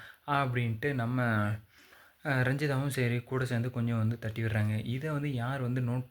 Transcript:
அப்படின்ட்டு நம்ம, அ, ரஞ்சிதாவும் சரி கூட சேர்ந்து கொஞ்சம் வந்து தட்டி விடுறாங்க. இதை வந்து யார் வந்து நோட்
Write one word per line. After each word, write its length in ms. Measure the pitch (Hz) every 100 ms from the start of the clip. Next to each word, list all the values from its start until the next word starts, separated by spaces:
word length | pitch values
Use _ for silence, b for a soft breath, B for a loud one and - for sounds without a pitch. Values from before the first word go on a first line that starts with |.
| B B -
அப்படின்ட்டு 580 | 143 135 123 117 110 143
நம்ம, 260 | 135 117 127 120 107 104 107 B B B B B _
அ, 80 | 156 131
ரஞ்சிதாவும் 500 | 123 139 151 135 143
சரி 240 | 131 120 120
கூட 180 | - 131
சேர்ந்து 240 | 127 120 120
கொஞ்சம் 280 | 120 117 117
வந்து 180 | 110 117
தட்டி 220 | 110 113
விடுறாங்க. 340 | 113 110 104 107 110
இதை 220 | 127 156
வந்து 200 | 147 147
யார் 280 | 127 120 139
வந்து 200 | 123 127
நோட் 260 | 120 123 127